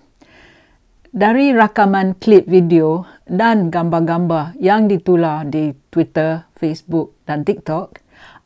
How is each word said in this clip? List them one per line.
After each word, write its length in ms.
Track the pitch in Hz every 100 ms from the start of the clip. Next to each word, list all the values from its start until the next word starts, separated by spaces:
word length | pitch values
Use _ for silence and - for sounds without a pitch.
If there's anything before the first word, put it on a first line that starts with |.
| _ _ _ _ - _ _ _ _ _ _
Dari 440 | 226 208 240 277
rakaman 640 | 240 214 - 202 196 190 185
klip 240 | - 208 -
video 600 | 185 170 165 156 160 180 - -
dan 480 | 180 226 220 170
gambar-gambar 840 | 175 170 165 165 170 175 165 151 -
yang 280 | 185 214 214
ditular 560 | 196 180 175 165 151 147
di 280 | 151 156 135 _
Twitter, 560 | - 156 - 156 165 - -
Facebook 600 | 165 156 - 165 151 _ -
dan 200 | 151 147
TikTok, 520 | 214 - 160 196 - _ _ - -